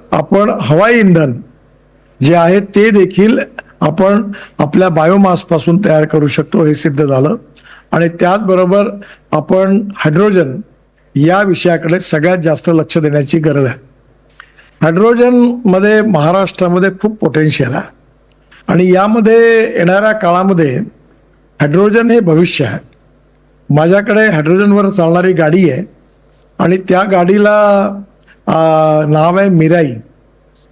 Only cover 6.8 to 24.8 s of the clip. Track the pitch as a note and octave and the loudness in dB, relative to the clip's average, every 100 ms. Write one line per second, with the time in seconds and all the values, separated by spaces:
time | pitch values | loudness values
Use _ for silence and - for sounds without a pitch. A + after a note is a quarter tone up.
6.8 | D#3+ C#3 C#3+ C3 D3 A#3 - - - - | -4 -2 -2 0 -2 -4 -10 -20 -20 -20
7.8 | - D#3 E3+ E3+ F3 G#3 G3 F#3 F3+ G3+ | -6 -2 -2 -2 -2 0 0 0 2 0
8.8 | G3+ G3+ - - - D#3 D3+ F#3 F#3+ G3 | -2 -6 -20 -20 -6 -6 -2 0 2 0
9.8 | G3+ - D#3 D#3 G#3 F#3+ C#3 C3+ - _ | -2 -4 -2 0 2 2 -2 -6 -14 _
10.8 | _ _ _ C#3 D#3 F#3+ G3+ F3 F3+ E3 | _ _ _ -2 0 2 0 0 0 -2
11.8 | E3 F3+ - D#3 E3 F#3 D#3+ C#3+ F3+ D#3+ | -2 -4 -2 -2 0 0 -2 -4 -2 -2
12.8 | D3 E3+ D3+ D3 C#3 D#3+ D3+ C#3+ C3 B2 | -2 -2 -2 -2 -2 -2 -2 0 -2 -6
13.8 | - _ _ _ _ _ - _ _ - | -18 _ _ _ _ _ -20 _ _ -4
14.8 | D#3+ E3+ A3+ A#3+ B3 B3 A#3+ A#3+ G3+ F#3 | -2 2 2 2 2 2 0 0 0 0
15.8 | G#3 G#3+ G#3+ D#3+ D#3 F#3+ F#3 - F3 F3+ | 2 0 0 0 0 0 -2 -2 -2 0
16.8 | F#3+ F#3 G#3+ A3 D#3+ D3+ D#3 - B2 D#3 | -2 -2 -6 -4 -4 0 -2 -2 -4 -6
17.8 | - _ _ _ _ _ _ - - E3+ | -10 _ _ _ _ _ _ -16 -4 0
18.8 | F#3 F#3 G#3 A#3 A3 A3+ A#3 A3+ A3 - | 2 2 2 0 2 4 4 2 0 -2
19.8 | E3+ G3 G#3+ G#3+ F3+ F3 F#3+ F3 D3 B2+ | 0 0 0 -2 0 0 0 0 0 -2
20.8 | G#3+ _ _ _ _ _ _ - D3 E3+ | -8 _ _ _ _ _ _ -6 -2 2
21.8 | G#3 A3+ A#3 A#3 F3 D#3 F3 - A#2+ G#2+ | 2 2 2 2 2 2 0 -2 -4 -6
22.8 | - _ _ _ _ _ _ _ - D3 | -12 _ _ _ _ _ _ _ -4 0
23.8 | E3 G3 A3 G#3+ A3 D#3+ D3+ F#3 G#3 G3+ | 2 0 0 0 0 0 0 0 2 2